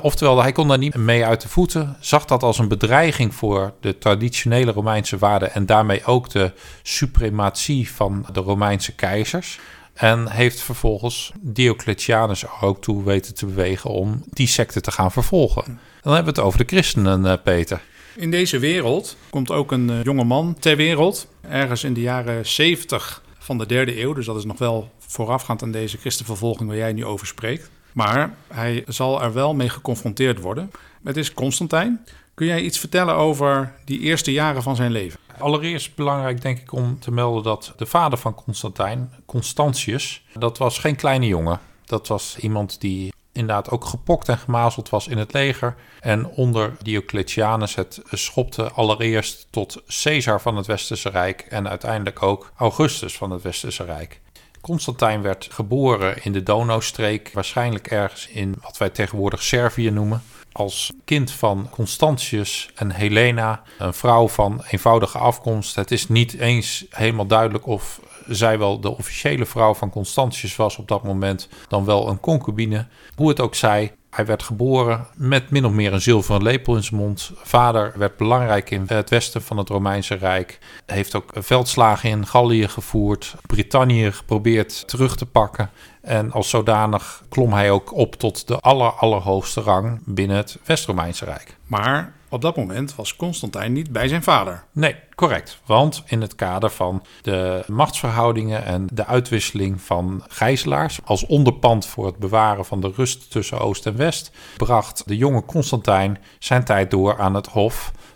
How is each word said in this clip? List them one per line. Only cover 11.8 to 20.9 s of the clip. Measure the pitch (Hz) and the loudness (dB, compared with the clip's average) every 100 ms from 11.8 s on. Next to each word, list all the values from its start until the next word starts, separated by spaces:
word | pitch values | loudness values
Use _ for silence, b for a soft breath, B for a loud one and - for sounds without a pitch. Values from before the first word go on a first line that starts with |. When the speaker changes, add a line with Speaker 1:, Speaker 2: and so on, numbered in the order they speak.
| - 98 - 113 110 95 | -2 -4 0 2 2 -2
Speaker 1:
er | - - | -8 -2
ook | 98 95 | 0 0
toe | - 101 | -2 -2
weten | 101 98 - | 0 0 -2
te | - 101 | -6 -4
bewegen | 95 92 92 - | -2 -2 -2 -4
om | 101 98 113 - | -2 -2 -2 -4
die | - 123 | 0 2
secte | - - - | 2 0 -2
te | - | -4
gaan | - 92 | 0 0
vervolgen. | - - 185 127 - - 117 B B | 2 2 4 4 2 -4 -10 B B
Dan | 143 | 2
hebben | 156 160 | 2 2
we | 147 | 2
het | 98 | 2
over | - | 2
de | - 185 | 2 2
christenen, | - - 95 95 92 | 2 2 2 4 4
eh, | 90 | 2
Peter. | - 87 82 87 - B B B | 2 2 2 -4 -10 B B B
Speaker 2:
In | 165 | -2
deze | 175 180 127 | 0 2 0
wereld | 143 180 120 170 - - - | 0 0 2 0 -2 -12 -8
komt | 139 123 | -4 -2
ook | 151 143 | -2 0
een, | 127 120 | 0 0
eh, | 117 | 0
jonge | 117 139 | 0 2
man | 120 135 170 165 | 2 2 0 0
ter | 160 151 | 2 4
wereld. | 156 | 4